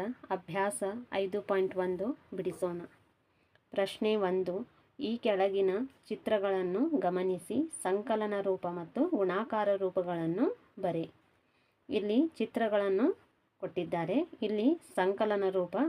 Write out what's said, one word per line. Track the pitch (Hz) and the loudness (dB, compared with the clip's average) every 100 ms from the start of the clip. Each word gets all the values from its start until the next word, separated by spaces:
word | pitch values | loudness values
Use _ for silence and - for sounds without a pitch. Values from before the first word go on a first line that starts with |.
| 196 254 - | -4 -6 -4
ಅಭ್ಯಾಸ | 185 180 180 196 202 196 220 247 | -6 -4 -2 -2 0 -4 -6 -6
ಐದು | 190 196 202 | -2 -2 -2
ಪಾಯಿಂಟ್ | 196 196 190 190 | 0 2 0 0
ಒಂದು | 185 180 202 302 - 190 | -2 0 -2 -4 -8 -6
ಬಿಡಿಸೋಣ. | 180 170 180 175 170 _ _ _ _ _ _ _ _ | -6 -2 -4 -4 -12 _ _ _ _ _ _ _ _
ಪ್ರಶ್ನೆ | - 196 - 214 214 | -2 -2 0 0 2
ಒಂದು, | 190 185 180 180 240 _ _ - | 2 0 0 -4 -6 _ _ -8
ಈ | 208 233 | -4 -2
ಕೆಳಗಿನ | 240 196 196 196 196 190 269 - - | 0 2 2 2 2 2 -2 -8 -10
ಚಿತ್ರಗಳನ್ನು | 214 - 208 196 190 185 185 302 294 | -6 0 0 2 0 0 0 0 2
ಗಮನಿಸಿ | 180 185 185 180 - 226 320 - | 0 0 0 -2 -2 -2 -2 -4
ಸಂಕಲನ | 185 196 208 220 214 202 | -2 -2 0 0 0 -2
ರೂಪ | 196 185 180 175 | 0 0 -2 -6
ಮತ್ತು | 165 - 330 | -6 -2 0
ಗುಣಾಕಾರ | 302 190 180 226 220 202 196 | 2 0 0 -2 0 2 2
ರೂಪಗಳನ್ನು | 190 185 175 170 165 175 302 494 _ - 185 | 0 0 -2 0 0 0 0 -2 _ -6 -4
ಬರೆ. | 165 160 - _ _ _ _ _ _ - | -2 -4 -10 _ _ _ _ _ _ -4
ಇಲ್ಲಿ | 214 208 220 320 - | -2 2 2 2 0
ಚಿತ್ರಗಳನ್ನು | 220 - 226 208 196 190 269 403 _ _ _ - | -4 0 0 2 2 2 2 0 _ _ _ -10
ಕೊಟ್ಟಿದ್ದಾರೆ, | 180 175 170 170 165 220 339 - | -8 -6 -4 -2 0 0 -2 -4
ಇಲ್ಲಿ | 214 214 226 339 - - | -2 2 2 2 -2 0
ಸಂಕಲನ | 185 196 214 208 196 | 0 2 2 2 2
ರೂಪ | 185 180 - | 0 0 0